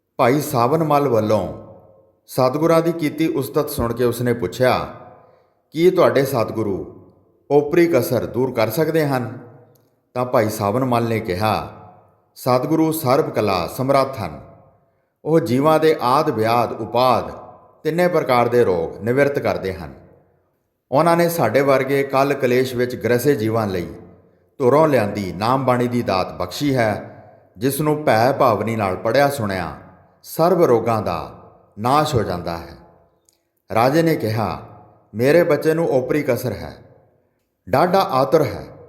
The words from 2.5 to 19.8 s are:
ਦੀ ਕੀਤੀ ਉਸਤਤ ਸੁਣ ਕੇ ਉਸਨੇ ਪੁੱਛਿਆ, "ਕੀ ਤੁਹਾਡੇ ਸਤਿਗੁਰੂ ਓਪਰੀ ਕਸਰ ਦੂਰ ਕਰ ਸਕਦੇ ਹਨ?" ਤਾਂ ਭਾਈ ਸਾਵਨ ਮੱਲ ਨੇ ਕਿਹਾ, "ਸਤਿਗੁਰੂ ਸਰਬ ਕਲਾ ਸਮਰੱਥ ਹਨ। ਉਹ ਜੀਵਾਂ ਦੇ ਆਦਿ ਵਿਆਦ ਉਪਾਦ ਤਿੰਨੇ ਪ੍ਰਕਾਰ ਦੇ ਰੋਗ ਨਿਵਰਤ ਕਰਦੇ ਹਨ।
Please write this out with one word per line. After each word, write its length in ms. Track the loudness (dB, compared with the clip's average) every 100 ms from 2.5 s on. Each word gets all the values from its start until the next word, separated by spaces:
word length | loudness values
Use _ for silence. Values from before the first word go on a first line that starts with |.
| 2 2 2
ਦੀ 100 | 2
ਕੀਤੀ 360 | -2 -4 -2 -2
ਉਸਤਤ 420 | -2 -4 -4 -4
ਸੁਣ 220 | -4 -4
ਕੇ 120 | 0
ਉਸਨੇ 280 | -2 0 -2
ਪੁੱਛਿਆ, 540 | -2 -4 0 0 0 -4 -12 -20 -20 _ _ _ _ _
"ਕੀ 200 | 2 4
ਤੁਹਾਡੇ 340 | 4 4 2
ਸਤਿਗੁਰੂ 760 | 0 -2 -2 -4 -4 -6 -10 -18 -20 _ _ _ 0
ਓਪਰੀ 360 | 2 2 2 2
ਕਸਰ 320 | 2 0 -2 -2
ਦੂਰ 260 | -4 -2
ਕਰ 180 | -2 -2
ਸਕਦੇ 360 | 0 0 0 0
ਹਨ?" 320 | -2 -6 -10 -18 -20 _ _ _ _ _
ਤਾਂ 100 | -6
ਭਾਈ 240 | 0 0 0
ਸਾਵਨ 360 | 0 -2 0
ਮੱਲ 240 | 0 0 0
ਨੇ 120 | -2
ਕਿਹਾ, 480 | -4 -2 -2 -2 -6 -14 -20 -20 _ _ _
"ਸਤਿਗੁਰੂ 580 | -6 0 0 2 0 0
ਸਰਬ 380 | 0 2 2 2
ਕਲਾ 360 | -2 0 0 -2
ਸਮਰੱਥ 540 | -4 0 2 0 -4
ਹਨ। 200 | -10 -12 -20 -20 _ _ _ _ _ _
ਉਹ 160 | 0 0
ਜੀਵਾਂ 400 | 2 2 2 4
ਦੇ 160 | 2 2
ਆਦਿ 320 | 2 2 0
ਵਿਆਦ 400 | 0 0 0 0
ਉਪਾਦ 600 | -4 -4 2 2 2 -2 -12 -18 -20 _ _
ਤਿੰਨੇ 260 | -4 0 0
ਪ੍ਰਕਾਰ 400 | 0 2 2 4
ਦੇ 160 | 4
ਰੋਗ 380 | 2 0 -4 -6
ਨਿਵਰਤ 360 | -2 2 0 0
ਕਰਦੇ 340 | -4 -4 -6
ਹਨ। 220 | -8